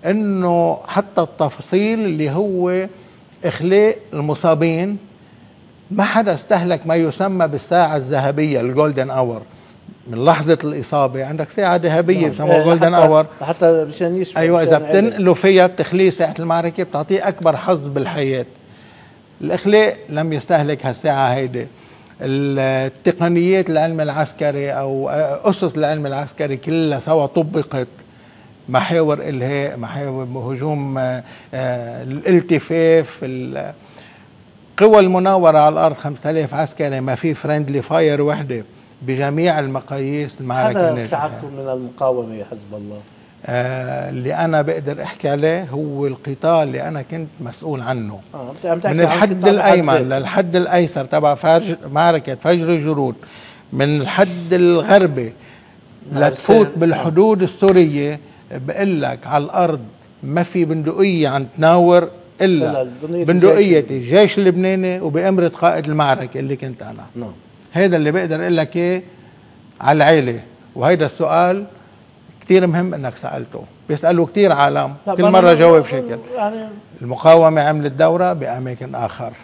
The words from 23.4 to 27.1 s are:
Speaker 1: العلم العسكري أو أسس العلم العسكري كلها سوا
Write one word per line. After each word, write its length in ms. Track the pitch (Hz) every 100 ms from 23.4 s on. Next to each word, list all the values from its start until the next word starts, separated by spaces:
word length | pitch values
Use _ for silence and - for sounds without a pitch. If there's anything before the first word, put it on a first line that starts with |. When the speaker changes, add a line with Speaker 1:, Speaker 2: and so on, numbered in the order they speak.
| 175 190 180
Speaker 1:
العلم 320 | 156 160 160
العسكري 680 | 151 143 151 - 151 143 139
أو 380 | 135 135 135 135 147 151 143
أسس 340 | 214 185 175 151
العلم 280 | 151 156 143
العسكري 520 | 135 143 - 147 135
كلها 420 | - 160 160 135
سوا 260 | 151